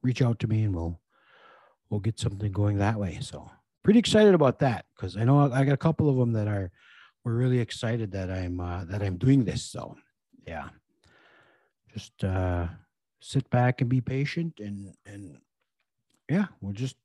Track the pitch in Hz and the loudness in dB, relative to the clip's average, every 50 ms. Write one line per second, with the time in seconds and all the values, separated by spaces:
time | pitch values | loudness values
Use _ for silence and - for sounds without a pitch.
0 | - 127 123 - 131 120 117 - - 110 110 110 107 104 95 85 82 85 85 - | 0 -2 0 2 2 0 2 0 -2 -2 0 0 0 0 -2 -2 -4 -6 -6 -8
1 | _ _ _ _ _ _ _ _ - - - - _ _ _ _ _ _ - 104 | _ _ _ _ _ _ _ _ -20 -20 -20 -20 _ _ _ _ _ _ -8 -4
2 | 95 113 113 - - 113 104 98 104 104 98 101 107 104 101 101 101 101 113 110 | -4 -4 -6 -2 -4 -6 -4 -4 -6 -6 -2 0 0 0 0 0 0 0 0 -2
3 | 101 92 82 76 - - - 76 - - - _ _ _ _ _ _ - 214 240 | -4 -6 -6 -8 -12 -12 -14 -16 -16 -18 -20 _ _ _ _ _ _ 6 6 6
4 | 226 - - 214 214 208 190 170 151 131 117 - 151 135 113 95 - _ _ _ | 6 6 6 6 8 8 8 8 6 4 2 2 0 0 0 -2 -6 _ _ _
5 | - 95 90 98 113 120 139 143 143 143 120 131 139 135 143 135 - 165 156 - | -10 -10 -4 0 4 6 6 6 6 4 4 2 2 2 2 2 2 0 0 2
6 | 156 147 135 127 123 117 113 110 104 104 104 101 98 87 _ _ _ _ - - | 2 2 2 2 2 2 0 0 0 0 -2 -2 -4 -6 _ _ _ _ -20 -20
7 | - _ _ _ _ 120 113 117 123 127 127 123 120 - - - - 113 117 120 | -20 _ _ _ _ -4 -2 0 0 2 2 0 0 -2 -6 -6 -4 -4 -4 -4
8 | 113 101 92 98 92 92 92 92 92 87 87 90 90 90 87 90 95 82 95 104 | -4 -6 -6 -6 -6 -4 -4 -4 -4 -4 -4 -6 -6 -6 -6 -8 -8 -8 -6 -4
9 | 101 98 92 90 - 131 139 139 120 92 - - - - - - - - - - | -4 -4 -4 0 4 4 4 4 4 2 -2 -4 -6 -8 -10 -12 -12 -12 -16 -20
10 | _ _ _ _ _ _ _ _ _ - - 78 71 - - _ _ _ _ _ | _ _ _ _ _ _ _ _ _ -14 -12 -12 -12 -14 -16 _ _ _ _ _
11 | _ _ _ _ _ _ _ _ _ _ _ _ _ _ _ _ _ _ _ 107 | _ _ _ _ _ _ _ _ _ _ _ _ _ _ _ _ _ _ _ -18
12 | - - _ _ - 95 95 95 92 90 90 87 85 85 - - - _ _ _ | -18 -18 _ _ -4 -2 -2 -2 -2 -2 -2 -2 -4 -6 -8 -12 -20 _ _ _
13 | _ _ _ _ - - - 143 131 _ - 123 123 123 123 - 135 120 127 131 | _ _ _ _ -18 -4 -4 -4 -4 _ 0 2 2 2 2 0 -2 0 0 0
14 | 120 - 131 131 143 143 - - 170 165 156 - 107 104 101 98 98 95 - _ | -2 -2 -4 -2 -2 -4 -4 -4 -6 -6 -6 -10 -12 -10 -10 -10 -12 -14 -18 _
15 | _ - 101 101 101 87 71 62 _ _ _ _ _ _ _ _ _ _ _ _ | _ -18 -16 -16 -16 -16 -18 -20 _ _ _ _ _ _ _ _ _ _ _ _
16 | _ _ _ _ _ _ 147 190 208 180 - _ - 98 98 101 127 135 - _ | _ _ _ _ _ _ -2 0 0 -2 -6 _ -10 -10 -8 -6 -6 -8 -8 _
17 | _ | _